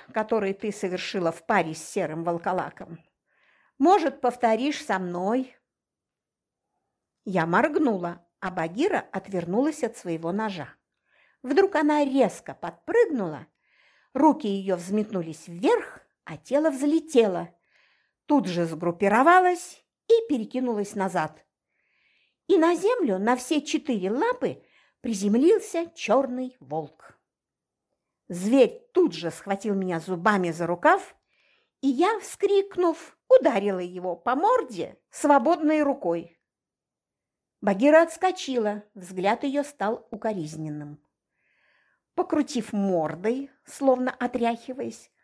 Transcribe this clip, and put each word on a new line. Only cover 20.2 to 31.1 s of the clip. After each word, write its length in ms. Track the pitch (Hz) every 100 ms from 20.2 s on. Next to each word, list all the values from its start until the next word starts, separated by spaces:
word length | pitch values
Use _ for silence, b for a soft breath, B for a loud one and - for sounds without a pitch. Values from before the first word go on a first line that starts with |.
| 453
перекинулось 680 | 262 208 254 247 214 202 202
назад. 440 | 190 175 156 - _ _ _ _ _ _ _ _ _ _ -
И 100 | 349
на 180 | 320 349
землю 440 | 392 494 277 185
на 180 | 214 254
все 240 | - 302
четыре 500 | 294 320 - 214 185
лапы 500 | 247 466 494 202 - b b b b
приземлился 880 | - 196 202 233 330 440 - 330 339 -
чёрный 640 | - 247 269 247 254 _
волк. 580 | 131 156 143 _ - _ _ _ _ _ _ _ _ _ _ _ -
Зверь 580 | 175 196 269 226 - _
тут 200 | 359 320
же 180 | 160 165
схватил 440 | - 196 196 220 196
меня 260 | 185 165
зубами 500 | 170 180 196 202 175
за 160 | 165 165
рукав, 480 | 175 302 370 -